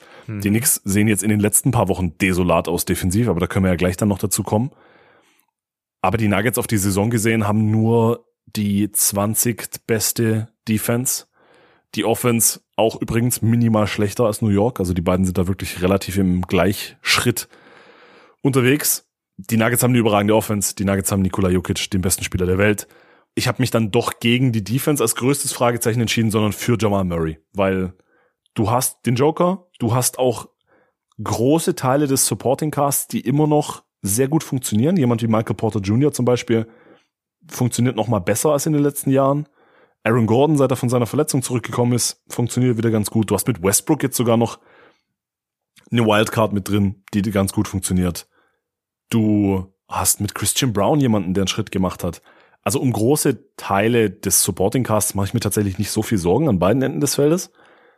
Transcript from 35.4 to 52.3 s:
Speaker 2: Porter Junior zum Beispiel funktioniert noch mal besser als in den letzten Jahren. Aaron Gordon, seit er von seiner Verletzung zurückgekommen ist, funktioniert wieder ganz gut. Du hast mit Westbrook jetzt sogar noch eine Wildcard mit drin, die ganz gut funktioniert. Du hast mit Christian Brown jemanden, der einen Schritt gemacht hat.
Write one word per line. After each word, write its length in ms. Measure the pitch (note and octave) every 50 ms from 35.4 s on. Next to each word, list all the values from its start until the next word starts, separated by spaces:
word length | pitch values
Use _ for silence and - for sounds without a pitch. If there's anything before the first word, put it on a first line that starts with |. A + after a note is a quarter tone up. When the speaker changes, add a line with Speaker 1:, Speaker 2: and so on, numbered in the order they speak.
| A#2 - A2+
Speaker 2:
Porter 260 | - - A2 - A2
Junior 320 | F#2+ F#2+ G#2+ A#2+ C#3+ D3 C#3
zum 120 | - B2
Beispiel 420 | A#2+ B2 A#2+ - - A#2 A2+ A2 - - - _ - - _ _ _ _ _ _ _ _ _ _ -
funktioniert 480 | - - B2+ A#2+ - - A#2+ B2+ B2
noch 100 | G#2 C3
mal 120 | A#2 A#2 G#2
besser 320 | E2+ - G#2 - - D#3+
als 160 | D3+ C#3+ -
in 60 | E3 D3+
den 100 | D3 C#3+
letzten 280 | C#3+ C#3 - - C#3+
Jahren. 380 | C3+ C3 C3+ C3+ C#3+ D3 D3+ - _ _ _ _ _ _ _ _ _ _ -
Aaron 220 | A2 A2+ B2+ A2+
Gordon, 300 | G#2 A2 B2 C#3 D3+ D#3
seit 140 | C#3+ C3+ B2
er 60 | C3
von 120 | A#2+ - B2
seiner 180 | A#2+ B2 A#2+
Verletzung 360 | G#2+ - C3 D3+ - - C3 B2
zurückgekommen 500 | - B2+ B2 - - - - A#2+ B2 B2
ist, 300 | A#2+ - - - _ _ -
funktioniert 500 | - - B2 A2+ - B2 B2 B2+ A#2+ A2
wieder 120 | A2 A#2
ganz 200 | A2 A2 G#2 -
gut. 200 | - A2+ G#2+ F#2+
Du 40 | G#2
hast 120 | F#2+ -
mit 160 | - A#2+ E2 E2+
Westbrook 400 | F#2+ G2+ - - - D#3+ C3+ -
jetzt 140 | C3 -
sogar 200 | - B2 A#2 A#2
noch 220 | A2+ A#2 A2+ - - _ _ _ - - - _ _ _ _ _ _ _ _ _ _ _ _ _ _ _ _ _ _ _ -
eine 140 | - A#2+ A#2
Wildcard 480 | G#2+ G#2 G#2 A2 A2 - - A2 G2+ G2+
mit 160 | G2+ F#2+ -
drin, 340 | G2 G#2 G2+ G2 G2+ - _ - -
die 100 | G#2 F#2+
ganz 300 | A2+ F#2+ G2+ G2 F#2+ -
gut 160 | - G2+ -
funktioniert. 600 | - F#2+ - - F#2+ F2+ F2+ F2 E2 - - _ _ _ _ _ _ _ _ _ _ _ _ _ _ _ _ -
Du 640 | - A#2 G#2+ G#2+ G#2+ G#2 G2+ G2 G2 F#2+ F#2 - _ _ _ -
hast 320 | - F#2+ F#2 - - -
mit 140 | G#2 G#2 -
Christian 380 | - - G2+ - - - C3 G#2
Brown 280 | G2+ G2 G#2+ D#3 D3+
jemanden, 340 | C#3 B2 A2 G#2 F2+ E2+ F#2
der 80 | G2 F#2+
einen 60 | F#2
Schritt 220 | - - G#2 -
gemacht 340 | - F#2+ F#2 F2+ - - -
hat. 180 | F2+ E2+ - _ _